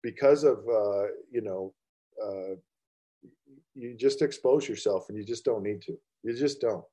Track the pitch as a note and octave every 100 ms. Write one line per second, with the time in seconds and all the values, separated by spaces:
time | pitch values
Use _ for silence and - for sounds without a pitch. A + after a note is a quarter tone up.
0 | A#2 - C#3 C#3+ D3 A#2+ A2+ A2 G#2 G2+
1 | G2+ - - A#2+ G#2+ F#2+ F#2+ _ _ _
2 | _ - G#2+ G2 F#2+ F#2+ _ _ _ _
3 | _ _ C3 _ _ C#3 _ C3+ A#2+ A#2
4 | C3+ C#3 D3 - B2+ D3 C#3 G#2+ G#2 F#2+
5 | - G#2+ G#2 A2+ - A2+ G2+ G#2 - -
6 | _ _ A2+ A#2 C#3+ C#3 A#2 F#2+ -